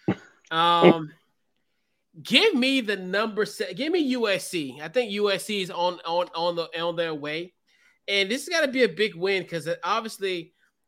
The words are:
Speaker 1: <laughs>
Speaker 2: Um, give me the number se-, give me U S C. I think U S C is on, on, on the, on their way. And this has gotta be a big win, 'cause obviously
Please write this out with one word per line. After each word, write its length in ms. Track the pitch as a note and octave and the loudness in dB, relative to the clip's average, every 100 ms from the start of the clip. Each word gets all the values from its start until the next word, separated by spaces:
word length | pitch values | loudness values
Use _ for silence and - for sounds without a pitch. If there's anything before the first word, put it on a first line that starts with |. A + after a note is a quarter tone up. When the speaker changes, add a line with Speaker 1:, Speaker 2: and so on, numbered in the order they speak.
| - | -4
Speaker 1:
<laughs> 160 | - - _ - | -4 -6 _ -6
Speaker 2:
Um, 580 | D#3+ E3+ E3+ F3 E3 D#3 - _ _ _ _ _ _ _ _ _ E3 | 2 4 8 8 6 2 -12 _ _ _ _ _ _ _ _ _ -18
give 320 | C#3 B3 A4 | 0 4 4
me 260 | D4+ C4 C4+ | 4 2 2
the 160 | G#3 G3 | 0 -4
number 480 | F#3 G3 A3+ G3+ | -2 -2 -2 -2
se-, 300 | G#3 - G3 | -4 -4 -8
give 180 | F3+ D4 | -4 0
me 60 | F4+ | 0
U 300 | C#4+ B3+ A3 | 2 0 0
S 180 | F#3 - | 0 -2
C. 320 | F3+ C#3 B2+ | -6 -6 -8
I 60 | D#3 | -6
think 240 | B3+ A#3 | -2 -2
U 180 | G3+ G3+ | 0 0
S 180 | F#3+ - | 0 -2
C 140 | G#3 | -4
is 120 | F3+ | -4
on, 260 | F3 F3 F3+ | -2 -2 -2
on, 240 | E3 E3+ F3+ E3 | -2 -2 0 -2
on 180 | F3 | -2
the, 260 | E3+ D#3+ E3 | -2 -4 -4
on 140 | E3+ | -2
their 180 | E3+ E3 | -2 -4
way. 400 | D#3 D3 D3+ F3+ _ _ _ _ _ - | -4 -6 -6 -8 _ _ _ _ _ -2
And 240 | G3+ G3 | 0 0
this 120 | B3+ D#4 | -2 -2
has 20 | |
gotta 200 | E4+ C#4+ | 0 0
be 140 | B3+ | 2
a 40 | A3+ | 2
big 280 | D#3+ G#3+ E3 | 2 -2 -2
win, 280 | F#3 F#3+ | -2 -2
'cause 240 | E3+ E3+ D3 E3+ | -2 -6 -6 -6
obviously 680 | E3+ A3 A3+ - F#3+ F3+ E3 _ _ _ | -2 -4 -4 -6 -6 -6 -8 _ _ _